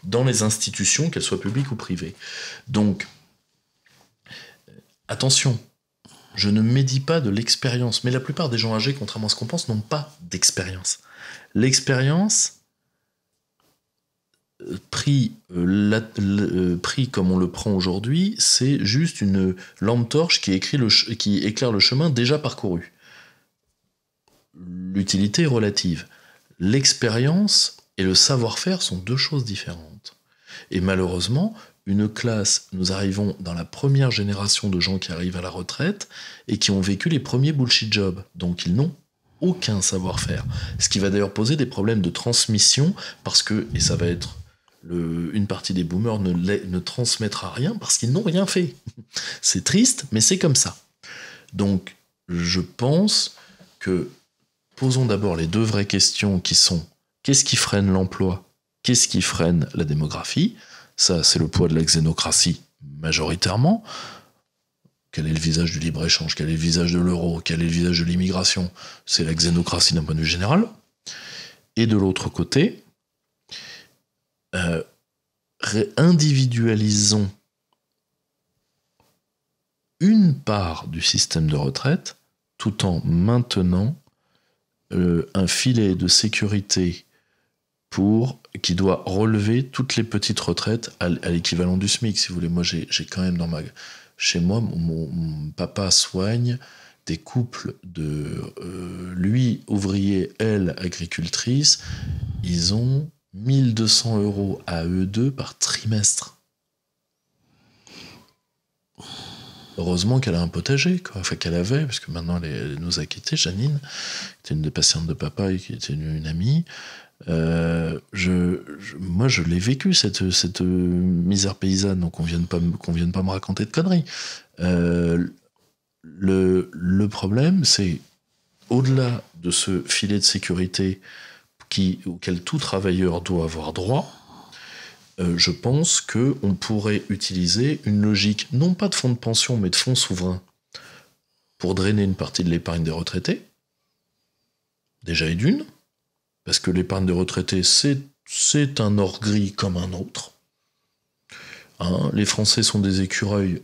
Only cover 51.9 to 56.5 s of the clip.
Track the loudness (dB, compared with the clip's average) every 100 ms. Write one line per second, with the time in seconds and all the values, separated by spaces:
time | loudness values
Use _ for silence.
51.9 | -20 _ _ -6 -4 0 -2 -4 -2 2
52.9 | 2 2 0 -2 -8 -20 -20 -20 _ -2
53.9 | -2 -2 -10 _ _ _ _ _ -2 0
54.9 | 2 2 2 2 0 0 2 2 2 0
55.9 | 2 2 2 0 2 2